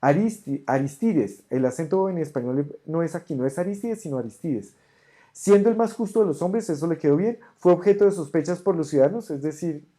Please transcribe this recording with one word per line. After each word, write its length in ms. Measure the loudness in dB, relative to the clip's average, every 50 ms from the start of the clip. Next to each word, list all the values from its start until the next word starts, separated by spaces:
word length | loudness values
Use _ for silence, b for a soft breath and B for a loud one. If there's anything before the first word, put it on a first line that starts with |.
Aristi-, 600 | 4 2 2 2 2 -2 -2 -6 _ -8 -8 -8 -2
Aristides, 760 | -2 0 0 0 -2 -6 -2 -2 0 2 2 0 -2 -4 -12 _ _
el 140 | -4 0 0
acento 440 | 0 0 -2 -4 -2 0 0 0 0
en 100 | -2 -4
español 600 | -6 -4 -4 -6 -4 -2 -2 -2 -4 -4 -8 -18 _
no 160 | -6 -4 -4
es 120 | -4 -2 -4
aquí, 200 | -8 -10 _ -6
no 120 | -2 -2
es 120 | -2 -2 -2
Aristides, 440 | -4 -4 -4 -6 -6 -6 -6 -6
sino 160 | -8 -8 -6 -6
Aristides. 560 | -6 -8 -12 -10 -6 -4 -4 -4 -6 -10 _ b b b b b b b b b b b
Siendo 360 | b -8 2 4 4 6 6 4
el 80 | 2
más 160 | 2 0 -2
justo 280 | -2 -4 -8 -2 2 2
de 60 | 2
los 160 | 2 0 -2
hombres, 260 | -2 -2 -2 -4 -4 -4
eso 160 | -4 -4 -2
le 120 | -2 -2 0
quedó 180 | 2 2 4
bien, 220 | 4 2 0 -2 b b b b
fue 160 | b 4 4
objeto 320 | 4 6 6 2 4 6 6
de 60 | 4
sospechas 500 | 4 2 -6 -2 -2 -2 0 0 -4 -2
por 160 | 0 0 0
los 120 | 0 -2 0
ciudadanos, 420 | 2 4 4 4 2 -2 -8 -8
es 120 | -8 -6
decir 420 | -6 -6 -6 -4 -6 -6 -6 -6 -10 _ _